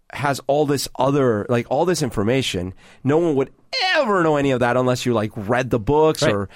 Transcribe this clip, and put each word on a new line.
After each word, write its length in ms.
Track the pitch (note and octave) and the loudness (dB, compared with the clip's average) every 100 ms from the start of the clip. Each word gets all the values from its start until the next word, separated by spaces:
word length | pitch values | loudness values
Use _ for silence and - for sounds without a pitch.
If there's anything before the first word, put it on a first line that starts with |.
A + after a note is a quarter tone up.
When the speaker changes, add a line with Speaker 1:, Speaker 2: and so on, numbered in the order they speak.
| _ | _
Speaker 1:
has 280 | - C#3+ C3+ - | -6 -4 -4 -2
all 180 | D3 D3 | 0 2
this 220 | C#3 - - | -2 -4 -2
other, 480 | C3 C#3+ B2+ G#2 - | 0 2 2 2 0
like, 180 | A#2+ A#2 | -2 0
all 160 | C3 F3 | -2 0
this 160 | F3 | 0
information. 720 | C3+ A2 G#2 C3+ B2 F#2 F#2 - - - | -2 -2 0 0 0 -4 -8 -12 -20 -6
No 140 | B2+ D3+ | 0 2
one 160 | E3+ C#3 | 2 0
would 160 | C3+ - - B4+ F#4 E4+ | -2 -6 -10 -4 0 0
ever 280 | B3+ G3 | 2 2
know 140 | D#3+ D3 | 2 2
any 140 | C#3 | 2
of 100 | B2+ | 2
that 140 | A#2+ B2 | 2 2
unless 300 | B2+ B2 B2 | 0 0 0
you, 80 | |
like, 180 | A#2 G#2+ A2+ | 0 -2 -6
read 340 | G2+ A#2+ C3 | -2 -2 0
the 100 | A#2+ | -2
books 440 | G2+ D3 D#3 - | 0 2 4 2
Speaker 2:
Right. 100 | D3 | 0
Speaker 1:
or, 160 | G2+ G2 | 0 -6